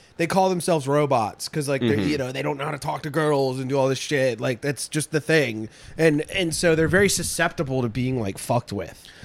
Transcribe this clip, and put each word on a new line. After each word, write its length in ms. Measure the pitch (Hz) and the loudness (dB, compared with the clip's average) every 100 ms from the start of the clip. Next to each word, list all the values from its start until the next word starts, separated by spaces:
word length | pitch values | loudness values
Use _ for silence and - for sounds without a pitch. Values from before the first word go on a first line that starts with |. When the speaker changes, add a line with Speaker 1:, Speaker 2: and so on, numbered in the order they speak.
| - - | -20 -4
Speaker 1:
they 100 | 165 | 0
call 220 | 190 190 | 2 2
themselves 360 | 185 - 160 135 | 2 2 0 2
robots 600 | 143 143 123 104 - - | 2 4 2 0 -4 -8
'cause, 200 | 156 139 | -6 -2
like, 120 | 139 | 0
they're, 160 | 117 143 | 2 2
Speaker 2:
Mm-hmm. 120 | 95 | 2
Speaker 1:
you 100 | 147 | 0
know, 140 | 127 | -4
they 100 | 135 | -4
don't 140 | 147 139 | -4 -4
know 60 | |
how 60 | 147 | -6
to 60 | 147 | -6
talk 240 | 156 143 | -6 -6
to 80 | 151 | -4
girls 480 | 160 151 139 135 131 | 0 2 2 2 -2
and 80 | 127 | -2
do 80 | 139 | 2
all 100 | 135 | 2
this 100 | 131 | 0
shit. 420 | - 143 131 113 | -2 0 2 0
Like, 200 | 131 117 | -2 -2
that's 280 | 139 - - | -4 -4 -4
just 220 | 156 - | -6 -2
the 80 | 156 | -4
thing. 480 | - 160 123 110 110 - - - | 2 2 2 -4 -8 -12 -16 2
And, 240 | 160 147 - | 4 4 -2
and 220 | 190 170 | -2 -2
so 200 | 151 175 | 0 2
they're 140 | 160 156 | 4 4
very 200 | 185 196 | 4 4
susceptible 720 | - 160 - 170 - 135 131 | 2 -4 0 -2 0 -4 -2
to 60 | 120 | -2
being, 320 | 120 127 131 | -2 -2 -2
like, 180 | 98 - | -2 -6
fucked 340 | - 120 - | 0 -2 0
with. 320 | 101 85 - - - | -8 -8 -14 -20 -20